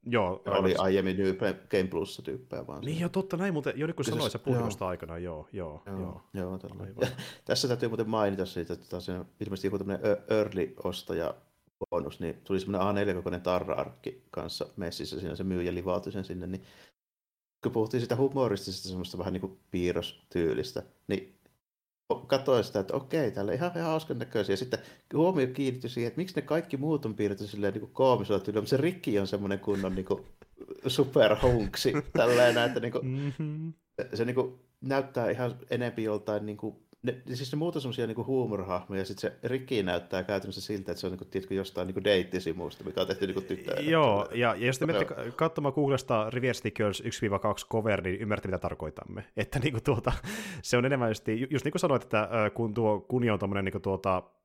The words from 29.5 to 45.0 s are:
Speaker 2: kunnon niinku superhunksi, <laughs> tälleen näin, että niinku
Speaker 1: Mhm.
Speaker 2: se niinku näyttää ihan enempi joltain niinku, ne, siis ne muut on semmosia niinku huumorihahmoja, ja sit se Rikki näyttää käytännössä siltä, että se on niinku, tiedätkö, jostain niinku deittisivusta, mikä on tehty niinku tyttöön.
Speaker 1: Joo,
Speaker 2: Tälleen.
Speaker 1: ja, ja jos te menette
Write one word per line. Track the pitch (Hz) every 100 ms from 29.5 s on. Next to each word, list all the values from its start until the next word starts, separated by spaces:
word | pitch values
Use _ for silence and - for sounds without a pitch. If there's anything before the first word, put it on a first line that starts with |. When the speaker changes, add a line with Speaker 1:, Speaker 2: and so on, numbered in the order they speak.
| 98
Speaker 2:
kunnon | - 98 95
niinku | 92 92 101 - - - - - - 131
superhunksi, | 123 131 139 110 107 127 120 98 - 131 147
<laughs> | - -
tälleen | 117 123 123
näin, | 120 120
että | 123
niinku | 120 117
Speaker 1:
Mhm. | 131 131 143 131 156 151 160 156 _ - -
Speaker 2:
se | 104
niinku | 120 127 127 - _ _
näyttää | 131 139 131 123 113
ihan | - 123 123 -
enempi | 120 123 113
joltain | 110 104 101 104 104
niinku, | 104 113 - _ _
ne, | 123 127 -
siis | 127 131
ne | 151
muut | 170 165
on |
semmosia | 127 110 113
niinku | 113
huumorihahmoja, | 113 131 117 101 92 90 - 98
ja |
sit | 92 101
se | 107 -
Rikki | - 131 131 120
näyttää | 92 87 - 92
käytännössä | 92 98 98 95
siltä, | - 107 92
että | 87
se | 92
on |
niinku, | 92
tiedätkö, | 95 98 -
jostain | 95 95 - 90
niinku | 95
deittisivusta, | 98 98 90 92 87 85 82 -
mikä | 95 95
on | 92
tehty | 95 98
niinku | 95
tyttöön. | 95 95 92 - 147
Speaker 1:
Joo, | 160 139 101
Speaker 2:
Tälleen. | 104 117
Speaker 1:
ja, | 120
ja | 95 120
jos | 131
te | 156
menette | 104